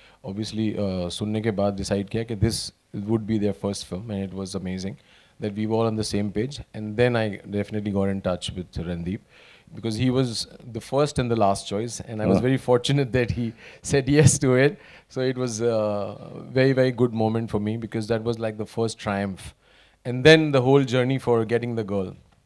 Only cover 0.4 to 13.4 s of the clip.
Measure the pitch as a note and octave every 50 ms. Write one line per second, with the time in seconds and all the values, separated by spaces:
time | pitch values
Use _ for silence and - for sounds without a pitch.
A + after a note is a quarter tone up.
0.4 | A2 G#2 G#2 G#2+ A2 G#2+ - - G2+ G2 F#2 F#2 F2 F2 - - G#2+ G#2 G#2+ A2
1.4 | G#2+ A2+ G#2 F#2 G2+ G2+ G2+ F#2+ G2 - G#2 G2 G2+ - - A2 A#2 A#2 A#2 G2
2.4 | G2+ A2+ A2 - - - - _ _ _ - A2 G2+ G#2 A2+ A2+ G#2+ G2+ A2 G#2+
3.4 | G2+ G#2 G2 - - G2+ G2+ - - - G2+ F#2 A2+ A#2 G#2 G2 G2 F#2+ F2+ F#2+
4.4 | G2 F#2 - F#2+ F2+ F#2 F#2 F#2 F#2 F#2+ C#2+ - _ _ _ _ _ _ _ -
5.4 | A2+ G#2+ G2+ G#2 A2 G#2+ A2 A2 A2+ A2+ A2 G#2+ G#2+ - - G2+ G#2 G#2 F2+ G#2
6.4 | A2+ C3+ D3 - - _ - A2 G#2+ G#2+ G#2 G#2+ B2 B2 A#2+ A#2 A2 G#2+ G2 G2
7.4 | - - G2+ G2+ G2+ - A2 G#2+ G#2 G#2 G2 G2 G2 G2 G2 G2 - F#2 F2+ E2+
8.4 | - - - F#2 F2 - - - E2 E2+ F2+ E2+ E2+ F2 F#2+ - - _ _ -
9.4 | - - - - _ - - G#2+ G2 A2+ A2 A2 B2+ B2+ B2 C3 C3+ A#2+ A2 -
10.4 | - - - - - B2 A2 A2+ - - - C3+ D3+ C#3+ - - B2+ A#2+ A#2 A2+
11.4 | G#2 G2 G2 G2+ - - G2+ G2+ A#2 A#2+ A2+ - - - A#2 G#2+ G#2+ G#2 G2 G2
12.4 | A2+ B2+ C3+ C3 - - B2 B2 - - C#3 C#3+ C#3 A#2+ G2+ B2+ A#2+ - - A#2+